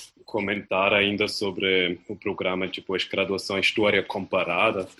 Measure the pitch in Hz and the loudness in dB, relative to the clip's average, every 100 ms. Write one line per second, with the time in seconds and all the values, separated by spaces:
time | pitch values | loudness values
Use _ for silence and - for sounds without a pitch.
0 | - _ - 107 98 101 101 95 98 104 | -12 _ -8 -4 -2 -4 -2 2 4 4
1 | 101 101 104 - 101 90 95 92 90 87 | 4 2 -2 -2 -4 -2 2 2 2 -2
2 | - - 104 90 92 92 92 - - 92 | -8 -8 -6 -4 -2 -2 -4 -6 -4 -4
3 | - 98 95 95 - 98 90 - 104 101 | -2 -2 0 -2 -2 0 0 2 2 2
4 | 90 104 95 95 85 87 110 101 90 | 0 -6 -2 -2 0 2 2 0 -6